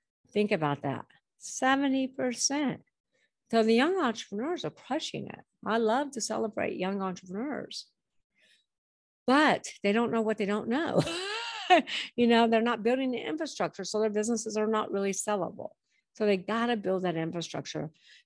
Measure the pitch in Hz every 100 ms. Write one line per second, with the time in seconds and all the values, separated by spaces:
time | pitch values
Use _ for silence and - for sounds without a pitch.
0 | _ _ _ 208 208 190 147 143 143 127
1 | - _ _ _ - - 262 269 277 269
2 | 262 269 254 233 - 302 269 - _ _
3 | _ _ _ _ _ 226 220 226 311 381
4 | 254 - - 202 285 339 156 - - 302
5 | - 143 135 - - _ 190 226 220 254
6 | 285 226 - 220 220 214 - - 185 196
7 | 190 175 185 190 294 - - - - _
8 | _ _ _ _ _ _ _ _ _ _
9 | _ _ - 277 294 - - - 202 220
10 | 233 226 220 220 196 208 - 269 330 -
11 | - 349 392 440 - 440 370 339 - -
12 | - - 233 233 233 226 233 220 220 262
13 | 254 240 - 320 302 - 165 - 185 214
14 | 220 208 214 226 220 214 214 214 - 196
15 | 196 190 - 208 - - - _ _ _
16 | _ - 208 190 190 226 240 226 190 185
17 | 180 160 160 170 160 - - 156 156 _
18 | _ -